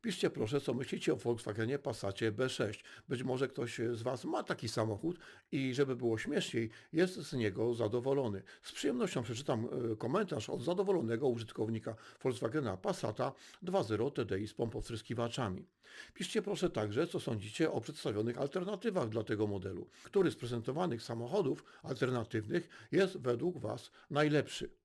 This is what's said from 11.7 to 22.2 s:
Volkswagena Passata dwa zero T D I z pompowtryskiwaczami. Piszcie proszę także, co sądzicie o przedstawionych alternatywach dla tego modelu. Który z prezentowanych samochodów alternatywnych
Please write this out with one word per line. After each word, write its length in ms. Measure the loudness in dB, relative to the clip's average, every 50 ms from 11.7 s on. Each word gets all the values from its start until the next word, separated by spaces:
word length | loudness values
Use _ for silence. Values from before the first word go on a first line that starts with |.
| 0 -2 -2 -6 -8 -8 -12 -20 -20 -2 0
Volkswagena 540 | 0 0 2 -2 0 0 0 0 0 -2 0
Passata 560 | 0 -2 0 0 0 -2 0 0 -2 -2 -2 -6 -18 -20 -18 -10
dwa 220 | -6 0 2 2 2
zero 280 | 4 2 2 2 2
T 140 | 2 0 0
D 140 | 0 0 -2
I 80 | -2 -4
z 60 | -2
pompowtryskiwaczami. 1120 | -2 -2 -2 -2 -4 -6 -4 -6 -8 -6 -6 -2 -2 -2 -2 0 -2 -2 -2 -2 -4 -8 _ _ _ _ -20 -18 -18 -18 -18 -10
Piszcie 280 | -8 -8 -2 -2 -2
proszę 280 | 0 0 -2 2 0 0
także, 380 | 2 2 0 0 2 0 0 0
co 120 | 0 -4
sądzicie 520 | -2 -2 -2 -2 -4 -6 0 2 2 2
o 100 | 2 0
przedstawionych 560 | -2 -4 -10 -4 -4 -2 0 2 2 0 0 0
alternatywach 720 | -2 0 0 -2 -2 -2 -4 -2 -2 0 2 2 0 2
dla 140 | 0 -2 0
tego 240 | 0 2 2 2 2
modelu. 420 | 2 -2 -4 -4 -6 -6 -10 -12 -16 -20 -20
Który 280 | 2 4 6 6 6
z 40 | 4
prezentowanych 680 | 0 -6 -4 -4 -2 -2 -2 0 0 0 0 0 -2 -4
samochodów 600 | -6 -4 -4 -4 0 0 2 2 2 0 -2 -4 -18 -20 -16 -6
alternatywnych 1040 | -6 -2 0 0 2 2 0